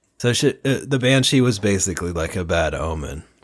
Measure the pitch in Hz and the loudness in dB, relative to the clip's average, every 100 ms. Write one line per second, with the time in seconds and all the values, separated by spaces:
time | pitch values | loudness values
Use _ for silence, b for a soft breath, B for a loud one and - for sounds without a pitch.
0 | _ - 123 117 143 - 135 127 131 135 | _ -4 -2 2 0 0 -2 -2 -2 0
1 | 127 135 123 139 123 101 104 98 95 82 | 2 4 4 4 4 2 0 2 0 -4
2 | 87 82 80 98 85 85 78 71 80 80 | -4 -2 -4 -4 -2 0 0 -2 -4 -6
3 | 71 73 - _ | -8 -10 -14 _